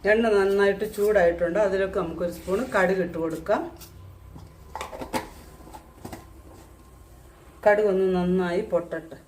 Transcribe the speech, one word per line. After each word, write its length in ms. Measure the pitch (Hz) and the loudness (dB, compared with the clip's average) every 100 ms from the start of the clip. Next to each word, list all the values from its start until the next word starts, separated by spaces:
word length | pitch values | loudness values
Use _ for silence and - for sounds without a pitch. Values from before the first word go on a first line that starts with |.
| 196 | 4
എണ്ണ 160 | 220 233 | 2 4
നന്നായിട്ട് 520 | 202 196 196 202 196 208 - | 2 2 4 2 2 -4 -2
ചൂടായിട്ടുണ്ട്. 600 | 208 208 170 170 175 185 | 2 4 4 2 -2 2
അതിലൊക്കെ 340 | 202 190 190 196 | 0 0 -2 -2
നമുക്കൊരു 340 | 165 160 175 170 | -4 -4 -6 -6
സ്പൂൺ 220 | - 196 254 | -4 -2 0
കടുക് 260 | 208 180 190 | 0 2 0
ഇട്ട് 120 | 165 165 | -2 -4
കൊടുക്കാം. 400 | 165 160 - 233 339 - - - - - - - - - - - - - - - - - - - - - - - - - - - - - - - - - - - - - - - | -6 -6 -2 -2 -2 -14 -20 -20 -20 -20 -20 -20 -20 -20 -16 -12 -12 -12 -8 -8 -8 -18 -20 -20 -20 -20 -20 -20 -16 -16 -18 -20 -20 -20 -20 -20 -20 -20 -20 -20 -20 -20 -20 0
കടുക് 240 | 214 208 214 | 4 6 4
ഒന്ന് 160 | 190 190 | 4 2
നന്നായി 460 | 185 180 185 180 175 220 | 2 2 2 0 -2 0
പൊട്ടട്ടെ. 480 | 175 170 160 160 - | -2 -2 -10 -12 -20